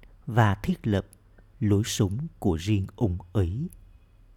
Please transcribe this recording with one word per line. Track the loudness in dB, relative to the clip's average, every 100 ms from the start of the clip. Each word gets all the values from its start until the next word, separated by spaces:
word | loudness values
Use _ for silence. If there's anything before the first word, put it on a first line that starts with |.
| -16 -16 -2
và | 2 2 2
thiết | -4 -4 0
lập | -2 -2 -12 _ -20 -20 -4
lối | 2 2 2
sống | 0 0 -2 -8 -4
của | -2 0
riêng | 0 0 -2 -2
ông | -2 -2 -4
ấy. | -2 -2 -2 -8 -12 -20 -20 -20 -20 -20